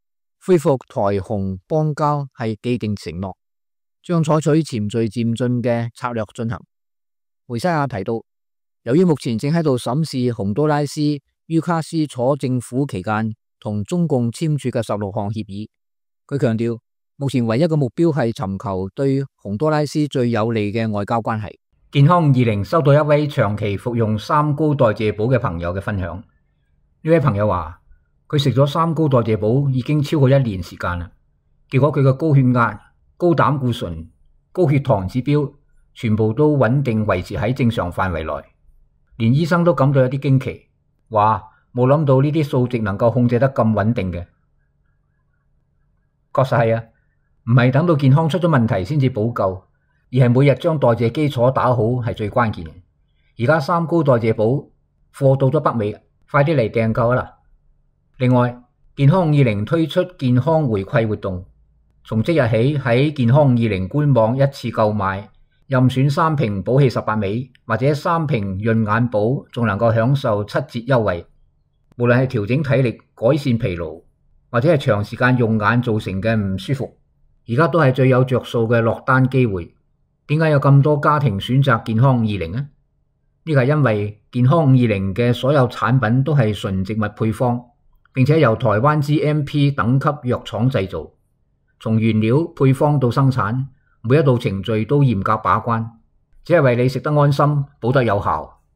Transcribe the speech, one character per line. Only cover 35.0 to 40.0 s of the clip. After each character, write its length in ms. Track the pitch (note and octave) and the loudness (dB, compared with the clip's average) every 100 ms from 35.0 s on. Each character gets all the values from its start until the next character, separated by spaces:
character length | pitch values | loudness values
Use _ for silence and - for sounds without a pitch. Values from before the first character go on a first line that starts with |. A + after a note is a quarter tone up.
| F#2 | -2
指 160 | B2+ | -4
標 300 | B2+ D3 C#3 - _ _ _ | -2 -2 -2 -8 _ _ _
全 240 | - A2+ G#2+ | -8 -2 0
部 160 | A2 | 0
都 240 | A2+ D3+ D3 | 2 2 4
穩 260 | A#2 C#3+ | 2 2
定 220 | C3 A2 | 0 -2
維 180 | G#2+ F#2 | 0 -2
持 120 | F2 | -4
喺 180 | G2 A2 | -4 -4
正 160 | C3+ A#2+ | 0 0
常 240 | G#2+ F2 | 0 -4
範 180 | E2+ F#2+ | -4 -4
圍 140 | D#2+ | -4
內， 240 | D#2 C#2+ - _ _ _ _ _ _ - | -6 -8 -12 _ _ _ _ _ _ -2
連 160 | A2+ | 0
醫 100 | C#3 | 2
生 180 | E3 F3 | 2 2
都 120 | E3+ | 2
感 180 | E3+ C#3+ | 2 2
到 80 | C#3 | 2